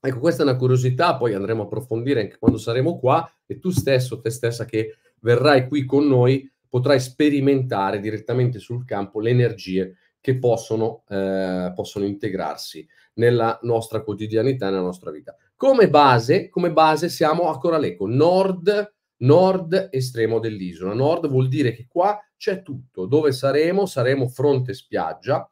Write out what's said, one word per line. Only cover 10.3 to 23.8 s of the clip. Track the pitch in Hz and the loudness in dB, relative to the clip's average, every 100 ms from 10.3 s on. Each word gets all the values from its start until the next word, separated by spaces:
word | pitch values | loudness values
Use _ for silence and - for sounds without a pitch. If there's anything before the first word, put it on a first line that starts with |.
| 127 | 0
possono, | 127 113 - 110 110 - _ | 2 0 -2 -2 -2 -6 _
eh, | 98 98 95 95 92 90 | -4 -2 -2 -2 -2 -4
possono | 92 101 104 | -6 -8 -6
integrarsi | 101 101 110 95 80 73 - 80 78 _ _ | -6 -4 -8 -6 -6 -8 -12 -16 -20 _ _
nella | - 117 123 113 113 | 0 2 2 0 -2
nostra | 120 113 110 110 | -2 -2 -2 -8
quotidianità, | 107 101 107 110 120 131 95 | -8 -8 -4 -2 0 -2 -2
nella | 95 | -2
nostra | 92 90 85 | -4 -8 -14
vita. | 76 - - _ | -14 -18 -20 _
Come | _ 262 262 190 | _ 2 6 4
base, | 147 143 123 113 180 - | 6 4 4 2 0 0
come | - 175 | -4 -2
base | 156 160 156 170 | 2 4 2 -2
siamo | - 156 165 175 | -2 0 0 -2
a | - | -2
Coraleco, | 170 165 113 - 98 | -2 0 -2 -4 -4
nord, | 123 160 185 190 185 170 208 208 _ _ _ | 2 4 4 2 0 0 0 -2 _ _ _
nord | 123 156 185 185 165 180 - | 4 6 6 2 0 -2 -2
estremo | 135 127 113 110 113 | -6 -6 -2 0 0
dell'isola. | 113 107 92 82 92 | -4 -6 -10 -8 -6
Nord | 107 139 175 160 | 0 0 0 0
vuol | 131 131 | 0 0
dire | 135 131 | 0 -2
che | 113 - | -2 -8
qua | 170 190 208 - _ | 0 0 0 -8 _
c'è | - 185 | -6 -6
tutto. | - 139 - - 92 | -8 -16 -14 -10 0
Dove | 143 151 | 2 2
saremo? | 127 135 135 165 190 | 0 0 2 2 0